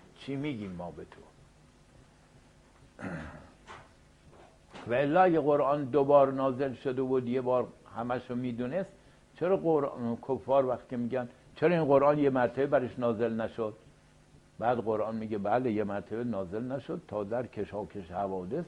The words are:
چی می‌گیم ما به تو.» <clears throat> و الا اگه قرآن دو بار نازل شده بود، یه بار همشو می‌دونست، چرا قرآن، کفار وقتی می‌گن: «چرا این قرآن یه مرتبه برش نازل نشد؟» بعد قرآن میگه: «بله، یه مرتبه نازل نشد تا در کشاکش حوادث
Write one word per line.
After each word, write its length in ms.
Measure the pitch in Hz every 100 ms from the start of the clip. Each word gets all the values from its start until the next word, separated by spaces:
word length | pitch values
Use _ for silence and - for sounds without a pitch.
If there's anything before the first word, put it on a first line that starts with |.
| - -
چی 180 | - 139
می‌گیم 360 | 151 117 98
ما 180 | 87 87
به 140 | 78
تو.» 160 | - - - - - _ - _ _ - - _ - - - - - - - -
<clears throat> 60 | - 80 76 76 - - - - - - - _ - - - - - - 107
و 80 |
الا 280 | 123 143 175
اگه 180 | 185 160
قرآن 440 | 143 147 135 147
دو 200 | 131 143
بار 280 | 139 143 135
نازل 420 | 135 135 123 139
شده 280 | 117 139 127
بود، 260 | 131 131 120
یه 120 | 127
بار 280 | 127 127 110 - - 110
همشو 380 | 120 123 -
می‌دونست، 560 | 123 127 117 123 170 185 - - - _ -
چرا 200 | 170 190
قرآن، 600 | 160 151 143 - 117 117 -
کفار 380 | 127 120 139 127
وقتی 300 | 120 - 123
می‌گن: 320 | 120 127 120 - - -
«چرا 180 | 160
این 100 | 170
قرآن 340 | 143 139 143 151
یه 120 | 143
مرتبه 360 | 131 120 135 143
برش 320 | 143 120 127
نازل 420 | 120 107 117 113
نشد؟» 340 | 110 - 107 107 - - _ _ _ - - -
بعد 200 | 113 117
قرآن 380 | 107 107 107 113
میگه: 220 | 110 107
«بله، 340 | 101 120 131
یه 120 | 104
مرتبه 400 | 101 101 - 110
نازل 480 | 120 98 90 104 127
نشد 280 | 135 - 170 -
تا 160 | 104
در 220 | 101 117 117
کشاکش 640 | 110 95 101 95 101 90
حوادث 540 | 90 98 95 90 147